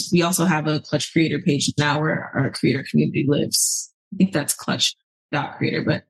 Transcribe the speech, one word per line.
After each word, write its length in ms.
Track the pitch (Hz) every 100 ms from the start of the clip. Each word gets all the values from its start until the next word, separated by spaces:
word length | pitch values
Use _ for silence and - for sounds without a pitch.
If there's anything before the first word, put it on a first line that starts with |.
| -
we 80 | 175
also 240 | 170 180
have 220 | 175 156 151
a 140 | 151
Clutch 320 | - 147 -
Creator 280 | 170 160 143
page 320 | 165 143 - -
now 200 | 147 147
where 300 | 156 - -
our 160 | - 135
creator 340 | - - 135 -
community 340 | 147 151 - 135
lives. 640 | 143 - - - - - _ _
I 60 | 190
think 140 | 185
that's 220 | 151 143
clutch 400 | - - - - - _ _ _
dot 240 | 147 - -
creator, 260 | - -
but 200 | - -